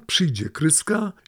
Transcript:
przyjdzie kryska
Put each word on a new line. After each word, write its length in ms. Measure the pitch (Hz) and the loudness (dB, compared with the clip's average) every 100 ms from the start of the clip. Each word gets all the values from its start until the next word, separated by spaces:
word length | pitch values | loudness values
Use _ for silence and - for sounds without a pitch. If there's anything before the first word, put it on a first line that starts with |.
| - | -2
przyjdzie 420 | - 175 107 - | 0 2 0 -4
kryska 640 | - 156 - - 214 208 - | 0 2 2 0 -2 -2 -8